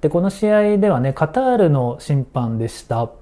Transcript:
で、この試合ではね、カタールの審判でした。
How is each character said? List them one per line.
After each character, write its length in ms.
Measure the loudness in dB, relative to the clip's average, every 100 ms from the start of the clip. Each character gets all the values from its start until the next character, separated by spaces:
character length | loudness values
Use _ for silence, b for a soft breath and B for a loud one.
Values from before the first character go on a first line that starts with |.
で、 80 | 0
こ 100 | 0
の 120 | -2
試 200 | -2 0
合 260 | 2 2 2
で 100 | 2
は 100 | 2
ね、 140 | 0
カ 140 | 0 -2
タ 140 | 0
ー 160 | 0 2
ル 120 | 4
の 280 | 2 0 -4
審 260 | -2 -2 -2
判 260 | -4 -4 -2
で 120 | -4
し 140 | -8
た。 280 | -6 -4 -4 -8